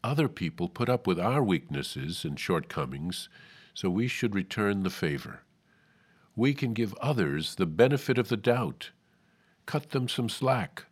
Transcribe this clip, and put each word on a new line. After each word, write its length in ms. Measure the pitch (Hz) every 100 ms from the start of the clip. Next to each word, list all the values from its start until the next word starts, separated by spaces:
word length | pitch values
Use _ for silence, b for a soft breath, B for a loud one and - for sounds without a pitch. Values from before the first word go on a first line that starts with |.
Other 260 | - 147 151
people 400 | - 85 - 87
put 200 | - 117
up 180 | 123 -
with 140 | 87
our 240 | 98 139
weaknesses 800 | 113 85 - 139 67 - 104 87
and 160 | 80 71
shortcomings, 880 | - 85 - - 67 67 82 92 - B B B B
so 140 | - 95
we 200 | 92 123
should 260 | - 117
return 480 | 101 92 - 104 101
the 80 | 95
favor. 540 | - 82 73 - - _ _ b b b b b b b
We 180 | - 127
can 220 | 139 127
give 200 | 113 110
others 600 | 98 143 131 78 71 80
the 100 | -
benefit 540 | 87 80 127 139 - 127
of 100 | 117
the 80 | 110
doubt, 540 | 113 120 92 - - _ b b b b b b -
cut 240 | 151 139
them 180 | 139 127
some 200 | - 117
slack 580 | - 131 127 95 - -